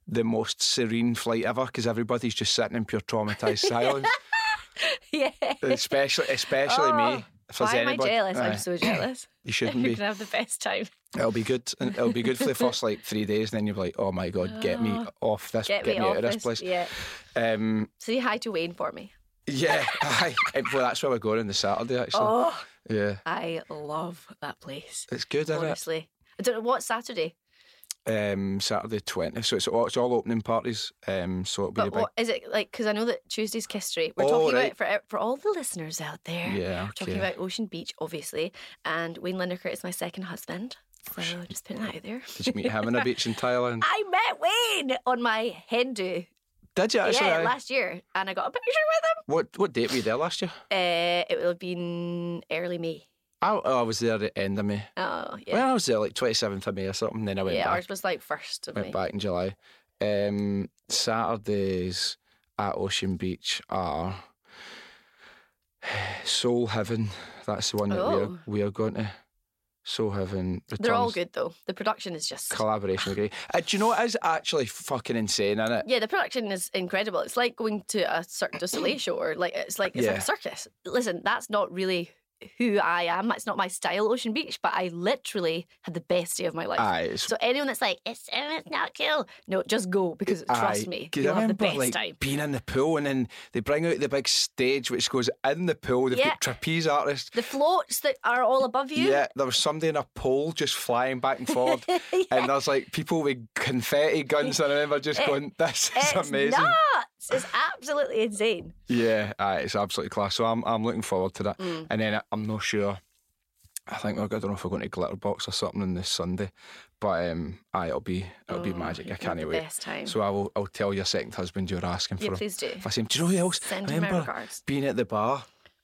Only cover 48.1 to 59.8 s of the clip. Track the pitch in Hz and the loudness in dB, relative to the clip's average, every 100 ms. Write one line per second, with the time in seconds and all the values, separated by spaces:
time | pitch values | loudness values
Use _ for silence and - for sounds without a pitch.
48.1 | 185 190 190 - 494 480 587 622 640 640 | -2 -2 -2 -2 -2 0 2 4 4 2
49.1 | 640 - 156 - - 190 117 113 127 107 | 0 2 0 0 0 0 2 0 2 0
50.1 | 117 165 - 185 - - 196 180 170 175 | 0 0 -2 -6 -6 -2 0 2 2 2
51.1 | 175 - - 175 175 180 175 175 170 175 | 0 0 0 0 -2 -4 -4 -4 -4 -4
52.1 | 175 175 170 - 160 175 175 165 156 - | -4 -4 -6 -6 -6 -4 -4 -4 -6 -14
53.1 | _ _ _ 185 208 - 131 117 107 117 | _ _ _ 2 2 2 2 2 2 2
54.1 | 110 107 - 98 98 104 104 104 - 185 | 2 0 -2 -2 0 0 -2 -4 -4 -2
55.1 | 85 - 208 - 208 262 254 - 113 107 | -2 -6 -10 -2 2 4 2 4 2 2
56.1 | - 127 110 110 98 98 98 95 98 110 | 0 0 2 0 -2 -4 -2 -2 -2 -2
57.1 | 113 107 98 95 92 82 175 180 196 190 | -2 -2 0 0 2 2 0 -2 -4 -2
58.1 | 170 - 151 - - - - 95 95 92 | -4 -4 -8 -6 -10 -8 -6 -4 -2 -2
59.1 | 101 101 87 92 101 _ - | -2 -2 0 -2 -4 _ -20